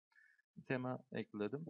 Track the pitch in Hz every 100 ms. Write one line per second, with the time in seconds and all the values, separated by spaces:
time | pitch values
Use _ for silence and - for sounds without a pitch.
0 | _ - - - _ - - 131 127 127
1 | - 113 110 104 104 139 165